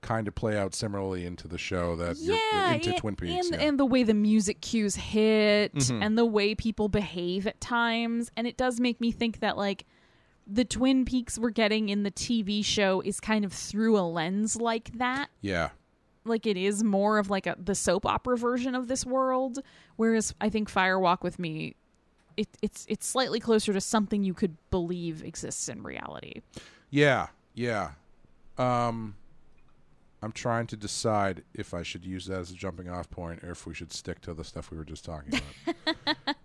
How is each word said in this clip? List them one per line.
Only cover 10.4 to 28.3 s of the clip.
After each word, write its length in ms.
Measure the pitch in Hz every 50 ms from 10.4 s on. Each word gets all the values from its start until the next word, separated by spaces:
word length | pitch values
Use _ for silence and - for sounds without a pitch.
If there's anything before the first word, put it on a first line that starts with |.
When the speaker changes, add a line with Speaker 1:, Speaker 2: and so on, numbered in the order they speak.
| _
Speaker 2:
the 180 | - 202 220 247
Twin 400 | - - 214 247 262 269 262 254
Peaks 340 | 233 254 254 240 - - -
we're 120 | 220 240
getting 400 | 208 - 226 208 214 214 220 202
in 120 | 202 202 202
the 80 | 202
T 320 | 190 - - - 240 226 208
V 200 | 180 208 208 208
show 400 | - - 214 202 190 190 185 -
is 180 | - 202 -
kind 240 | - - 220 214 208
of 80 | 190 -
through 460 | - - - - 208 226 226 226 208
a 20 |
lens 560 | 185 170 165 170 156 170 185 202 214 214 -
like 340 | 226 233 233 226 233 233 - -
that. 320 | 226 254 247 254 269 285 - _ _ -
Speaker 1:
Yeah. 280 | - 95 85 82 - - - _ _ _ _ _ _ _ _ _
Speaker 2:
Like, 220 | 220 233 226 -
it 100 | 226 202
is 260 | 185 185 196 208 202 220
more 360 | 214 196 196 202 214 214 214
of, 100 | 202 190
like, 160 | 202 190 -
a, 80 | 175 - - 180
the 120 | 175 196
soap 320 | - - - 175 190 -
opera 320 | - - 220 - 247 247 240
version 360 | 233 240 247 254 240 262 247
of 140 | 254 254 233
this 160 | 262 262 -
world, 540 | 254 254 262 262 262 262 254 262 269 233 277 269 - - - - _ _
whereas 380 | - 220 226 226 226 208 - - -
I 80 | - 214
think 220 | 202 220 214 -
Fire 280 | - 202 190 185 185 190
Walk 240 | 185 175 175 185 -
with 160 | 180 170 -
Me, 380 | 180 165 156 156 160 - - _ _ _ _ _ _ _ _ _ _ _ - -
it, 100 | 214 - - - -
it's, 240 | 202 - - - -
it's 180 | 220 202 -
slightly 320 | - - 254 262 - - 247
closer 360 | - 226 226 220 - - 202
to 60 | 196 190
something 420 | - - 220 208 190 - 208 202
you 80 | 190 175
could 220 | - - 180 156 - _ _
believe 520 | - 185 170 170 180 175 170 170 160 160 -
exists 460 | - 165 - - - - - - -
in 140 | - - -
reality. 580 | 73 67 - - - 76 - - - - - - _ - - - - - - _ _
Speaker 1:
Yeah, 380 | - 143 147 147 131 110 87 - - _ _ _ _
yeah. 360 | 120 117 120 113 104 92 78 71 - _ _ - _ - -